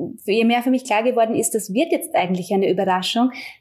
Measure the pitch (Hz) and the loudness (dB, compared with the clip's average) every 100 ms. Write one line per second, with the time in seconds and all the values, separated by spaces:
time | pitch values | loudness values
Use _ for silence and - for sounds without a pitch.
0 | 175 - - 220 226 240 254 254 - 214 | -10 -8 -2 2 4 2 2 0 0 0
1 | 247 233 226 233 220 220 196 208 330 - | 2 2 2 2 0 -2 -2 0 0 0
2 | - - 180 180 180 196 190 185 190 185 | 0 -2 0 -2 0 0 2 0 0 0
3 | 185 233 254 - - - | 0 0 0 -2 -16 -12